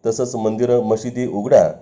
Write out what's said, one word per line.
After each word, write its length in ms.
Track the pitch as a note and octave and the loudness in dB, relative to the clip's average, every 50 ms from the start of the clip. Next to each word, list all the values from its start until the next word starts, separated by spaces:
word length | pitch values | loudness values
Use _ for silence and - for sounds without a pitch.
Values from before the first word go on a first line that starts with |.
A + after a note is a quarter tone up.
| - | -2
तसंच 280 | A#2 A2+ - B2+ A#2+ - | -4 -2 -2 -4 -4 -4
मंदिरं, 480 | A#2 A2 A2 G#2+ G#2+ B2 B2 A#2+ B2 | -4 -2 -2 0 0 0 2 2 0
मशिदी 440 | A2+ G#2+ A2 A2 - B2 A#2+ B2 B2 | 2 0 -2 -2 -2 -8 -6 -6 -6
उघडा 360 | A#2 E2 G2+ G#2 B2+ C#3+ A2+ F2 D2+ D#2 - | -4 -4 -6 0 4 4 4 4 4 -2 -6